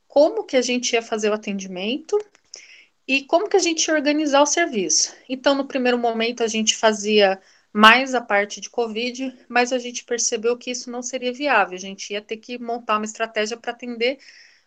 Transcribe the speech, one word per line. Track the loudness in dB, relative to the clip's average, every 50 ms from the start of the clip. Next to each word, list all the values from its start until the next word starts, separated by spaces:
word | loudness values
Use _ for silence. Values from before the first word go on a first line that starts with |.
| _ _
como | 4 4 4 4 2 -2 -4
que | -2 0
a | 0 0
gente | 0 -2 -2 -2 -2 -2
ia | -2 -2
fazer | -2 -4 -2 0 0
o | -2
atendimento | -2 -4 -6 -8 -8 -8 -8 -8 -6 -6 -4 -4 -6 -4 -2 -2 -2 -2 -4 _ _ _ _ -20 -20 -20 -20 -20 -20 -20 _ _ _ _
e | -2 -2 -2 0
como | 2 2 2 2 2
que | 2
a | 2
gente | 2 2 0 0 0
ia | 0 0
organizar | 2 2 2 0 2 2 4 4 4 4
o |
serviço. | 4 4 0 0 0 0 -2 -2 0 0 0 0 -2 -6 -12 _ -10
Então, | -10 -2 2 2 2
no | 2 0
primeiro | -2 -4 -2 0 0 0 2
momento, | 0 0 0 0 -2 -2 -2 -2 -4
a | -2
gente | -2 0 0 0 0
fazia | 2 2 2 2 2 0 2 4 4 4 4 2 0 -6 _ _ _ _ _
mais | 2 6 8 8 8 8 4 0 -2
a | -4
parte | -2 0 0 0 0 -2 -6 -12
de | -14 -8
covid, | -6 -4 -4 -4 -4 -6 -6 -6 -6 -6 -8 -10 -10 -12 _
mas | -2 0 0 0 2 0
a | -4
gente | -4 -6 -10 -12 -8
percebeu | -6 -4 -4 -2 -2 -4 -2 -2 -2 -2
que | -2 -4 -8
isso | -10 -10 -10 -10
não | -10 -10 -8
seria | -8 -8 -6 -6 -6 -6
viável. | -4 -2 2 2 2 2 0 -2
A | -8
gente | -12 -12 -14 -14 -10 -8 -8
ia | -8 -8
ter | -8 -12 -12
que | -10 -12 -12 -10
montar | -8 -8 -8 -6 -4 -2 -2
uma | -2 -2
estratégia | -6 -6 -6 -8 -6 -4 -4 -4 -4 -6 -8
pra | -8 -10 -10
atender | -10 -10 -12 -6 -2 -2 -2 -2 -4 -10 -20 -20 -20 -20 _ _ _ _